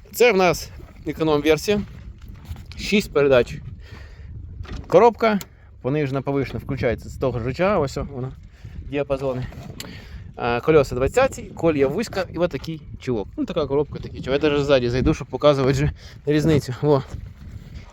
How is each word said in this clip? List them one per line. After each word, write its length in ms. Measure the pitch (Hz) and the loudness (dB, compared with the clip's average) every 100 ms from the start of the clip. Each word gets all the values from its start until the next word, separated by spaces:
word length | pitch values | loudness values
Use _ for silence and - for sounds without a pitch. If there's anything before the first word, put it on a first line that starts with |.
| - | -16
це 200 | - 240 | 4 4
в 40 | 190 | 6
нас 340 | 180 151 - - - - - | 4 2 -4 -14 -18 -12 -10
економ-версія, 760 | - 160 147 147 151 - 208 196 - - - - - - - - - | -2 2 4 4 2 2 0 -2 -10 -18 -18 -18 -16 -12 -14 -12 -10
шість 340 | - 208 - | 0 0 2
передач. 420 | 147 143 127 120 156 - - - - - - - - - - - - - | 2 6 6 4 -2 -12 -16 -16 -18 -18 -18 -16 -14 -14 -14 -12 -12 2
Коробка, 520 | 170 233 214 226 202 - - - - | 6 6 4 2 0 -4 -16 -20 -8
понижена, 400 | 127 151 139 139 | -4 -2 0 -2
повишена, 360 | 135 139 127 113 | -2 -2 -2 -6
включається 500 | - 135 127 110 - | -6 -2 -2 -2 -6
з 80 | - | -4
того 220 | 135 120 | -2 -2
ж 60 | |
рычага, 360 | 117 135 185 202 | -4 0 0 2
ось 160 | 135 143 | 0 -4
о, 100 | 135 | -8
вона, 200 | 135 131 - - - - - - | -8 -10 -10 -18 -20 -16 -14 -6
діапазони. 560 | 139 139 135 139 127 127 - - - - - - - - - | -4 -2 -2 -2 -4 -6 -12 -16 -14 -14 -16 -16 -16 -16 -6
А, 240 | 123 120 | -2 0
кольоса 340 | 160 156 135 | 4 6 4
двадцяті, 480 | 123 135 240 262 262 | 0 0 2 2 0
колья 440 | - - 165 147 139 | -12 -2 0 4 2
вузька 400 | 160 233 196 175 | 0 -4 -4 -6
і 40 | 160 | -2
отакий 440 | 175 131 - 156 - - | -2 -2 -8 -10 -12 -10
чулок. 280 | - 113 95 - | -4 -4 -4 -6
Ну, 80 | |
така 220 | 269 175 139 | -4 -2 0
коробка, 320 | 139 143 117 | 0 -2 -6
такий 240 | - - | -10 -8
чулок. 200 | - 135 | -2 2
Я 80 | 156 | 2
даже 140 | 143 | 2
ззаді 260 | 139 135 120 | 4 4 4
зайду, 240 | 127 151 | 2 2
щоб 140 | 156 139 | 0 -4
показувати 460 | 127 147 139 135 | 2 4 6 4
же 180 | 135 147 - - - 143 | 2 0 -2 -12 -8 0
різницю. 480 | 151 151 147 - 123 | 2 4 4 2 -2
Во. 200 | 147 139 - - - - - - - - - | 2 2 2 -10 -14 -16 -16 -16 -16 -16 -18